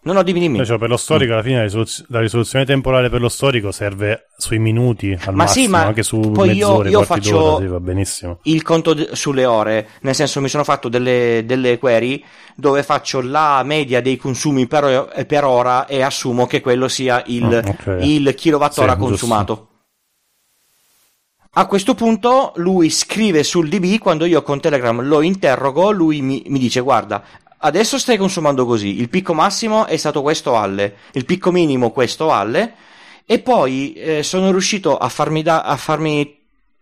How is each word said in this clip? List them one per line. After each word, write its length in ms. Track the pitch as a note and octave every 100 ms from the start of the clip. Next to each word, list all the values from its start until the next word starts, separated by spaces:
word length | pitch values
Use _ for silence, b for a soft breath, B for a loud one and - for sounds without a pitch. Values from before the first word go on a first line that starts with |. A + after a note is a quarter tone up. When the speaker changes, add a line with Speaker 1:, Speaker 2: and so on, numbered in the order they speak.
Speaker 1:
No, 120 | D#3
no, 80 | F#3+
dimmi, 180 | F#3 F3
dimmi. 160 | E3+ B2
Speaker 2:
No, 80 |
cioè, 140 | A2+ A2+
per 100 | A#2
lo 80 | A#2+
storico, 380 | - D#3 A#2+
alla 80 | A2+
fine, 140 | A#2 B2+
la 60 |
risoluz-, 420 | G#2+ G#2+ A2 - -
la 120 | A#2
risoluzione 440 | A2+ A#2 A2 C3+
temporale 460 | C3+ C#3 C3 B2+ B2
per 100 | A#2+
lo 80 | A#2+
storico 420 | - C3+ B2 G2
serve 580 | - G2+ G2 G#2 G2+ _ -
sui 200 | - A2
minuti, 540 | A2 A2+ B2 A2 G2
al 220 | F#2 -
Speaker 1:
Ma 120 | F#2+ G2
sì, 140 | B3+
Speaker 2:
massimo, 160 | A#3+ F3
Speaker 1:
ma 80 |
Speaker 2:
anche 180 | D#3 A2
su 280 | G#2 A2 A2
Speaker 1:
poi 200 | G#2+ F#3+
io, 160 | F#3+ G3+
Speaker 2:
mezz'ora, 200 | F#3+ G3
Speaker 1:
io 80 | G#3
Speaker 2:
quarti 100 | G3+
Speaker 1:
faccio 240 | D#3+ - D#3+
Speaker 2:
d'ora, 180 | D#3 -
sì, 40 | F#2+
va 140 | F2
benissimo. 580 | F2+ F#2+ F#2+ - F2 F2
Speaker 1:
il 180 | D3 D#3
conto 320 | D#3 E3 D#3+
de-, 160 | D3+ D#3+
sulle 320 | - D3+ C3
ore, 440 | B2+ A2 G#2+ A2 B B
nel 140 | C3+
senso, 260 | C3 C#3+ D3
mi 80 | C#3
sono 160 | D3
fatto 240 | C#3+ C#3 B2
delle, 540 | B2 B2 B2 A#2+ A#2
delle 320 | A2+ C3 B2 A#2+
query 460 | C3 A2+ B2 C#3+ B B B -
dove 260 | C#3 C#3
faccio 380 | C#3 C#3+ - C3+
la 420 | B2+ D3+ D3+ C3+
media 380 | C3 D#3 C3 B2
dei 160 | B2+ B2+
consumi 500 | C#3 B2 D3+ C3+ B2
per 180 | D3+
o-, 240 | C#3+ - - C#3 -
per 180 | D3
ora 400 | C#3 B2 B2 B2 C3+
e 140 | C#3
assumo 460 | B2+ - C3 A#2+ B2+
che 160 | C3
quello 260 | C3+ B2 C3
sia 340 | - C3 B2 -
il, 180 | A#2+
Speaker 2:
Mm, 240 | A2+ A#2 G2+
ok. 300 | F#2 G2+ F#2
Speaker 1:
il 340 | C#3+ D3+ C#3
kilowattora 580 | - D#3+ D3 C#3+ - B2+
Speaker 2:
Sì, 60 | B2+
giusto. 60 | B2+
Speaker 1:
consumato. 640 | - A#2 G#2+ G#2 G#2+ - _ _ _ _ _ _ _ _ _ _ _ _ _ _ _ _ _ _
A 140 | - F#3+
questo 280 | G3 G3
punto 580 | - A3+ G#3+ A#3+ C4 C4 -
lui 320 | F3 F#3 D#3+
scrive 540 | - - G3 A3 D#3
sul 260 | C#3 F3 D#3
D 100 | G3
B, 180 | F3+ A3+
quando 260 | G3 D#3
io 180 | F3 D#3
con 180 | - C#3
Telegram 420 | D#3+ C#3 A#2+ A#2+
lo 180 | C3+ D#3
interrogo, 680 | E3 F#3+ D#3 B2 C3+ C#3 G3+
lui 320 | G3+ D#3+ D3+
mi, 200 | C3+ C3+ -
mi 120 | C3+
dice: 220 | B2 B2+
"Guarda, 420 | B2+ A#2 G2+ G2+ B B _ _
adesso 360 | D3 E3+ A3+ C4+
stai 180 | B3+ G#3
consumando 480 | F#3+ F3 D3+ C3+
così, 360 | A#2+ A2+ G2+ G2
il 80 | A#2+
picco 260 | F#3 F#3+
massimo 520 | D#3 F#3+ - A3+ G#3+ -
è 100 | D3+
stato 260 | D3+ D3
questo 340 | C#3+ D#3+ D3 A#2
alle, 360 | G2 G2 G2+ B B
il 120 | C3+
picco 260 | B2 F#3 F#3
minimo 400 | F3 D#3+ C3 A#2
questo 400 | C3+ A#2+ - D#3+
alle", 420 | A#2 G#2 D3 A#3 B B B B B
e 160 | - A#3
poi, 540 | B3+ A3+ C3 C3 C#3
eh, 280 | - D3+ D3+
sono 280 | D3 F#3 F#3+
riuscito 440 | F#3+ F#3 - D#3 C3+
a 120 | B2
farmi 340 | - D3 D#3
da-, 200 | D#3+ D#3+
a 140 | A2 C#3
farmi 640 | - D3+ D#3 D3 D3 _ _ _ _ _